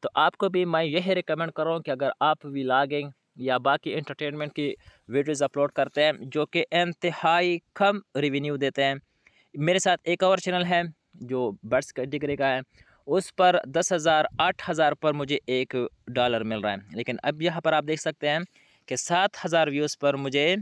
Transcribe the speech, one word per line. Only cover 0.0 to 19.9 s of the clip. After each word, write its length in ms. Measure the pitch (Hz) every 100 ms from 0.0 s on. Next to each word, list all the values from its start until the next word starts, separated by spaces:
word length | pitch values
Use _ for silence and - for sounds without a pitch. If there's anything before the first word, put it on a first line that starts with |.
तो 60 | - -
आपको 340 | 156 - 196
भी 160 | 180 180
मैं 180 | 165
यही 300 | 160 156 180
रिकमेंड 380 | 185 175 156 165
करूँ 300 | - 156 165
कि 100 | 156
अगर 200 | 131 135 -
आप 240 | 143 156 147
व्लॉगिंग 680 | 139 131 127 139 147 143 - _ -
या 180 | 127 127
बाकी 320 | 127 143 -
एंटरटेनमेंट 640 | 135 151 139 151 147 147
की 240 | - 143 - - _ -
वीडियोज़ 340 | 123 139 147
अपलोड 280 | 135 139 143
करते 320 | - 135 -
हैं 260 | 151 147 143
जो 160 | 151 151
कि 140 | 170
इंतहाई 1000 | - 170 175 165 175 160 165 170 180 175 _ -
कम 260 | 202 208 - -
रेवेन्यू 400 | 147 139 147 143
देते 260 | 135 131
हैं, 160 | 139 135 _ _ _ _ _ -
मेरे 220 | 151 180
साथ 180 | 185 175 -
एक 160 | 175
और 160 | 190 190
चैनल 240 | 180 180
है 300 | 175 180 170 156 _ -
जो 400 | 123 127 123 101 110
बर्ड्स 260 | 127 143
कैटेगरी 440 | - 131 143 147 143
का 120 | 135
है, 140 | 131 131 _ _ _ -
उस 240 | 165 185
पर 300 | - 180 180 -
दस 260 | 139 180
हज़ार, 340 | 180 151 156 151 -
आठ 300 | 170 185 -
हज़ार 240 | 160 156
पर 200 | 147 156
मुझे 260 | 147 139 147 -
एक 380 | 127 127 127 120 _ -
डॉलर 340 | 123 123 117
मिल 180 | 110 110
रहा 100 | 104
है, 100 | 101 101 101
लेकिन 220 | 120 120
अब 240 | - 151
यहाँ 200 | 165 165
पर 120 | 160
आप 100 | 156
देख 160 | 147 160
सकते 300 | - 156 147
हैं 160 | 151 180 _ _ _ -
कि 100 | 127
सात 340 | - 175 202 -
हज़ार 260 | 185 165 156
व्यूज़ 280 | 139 151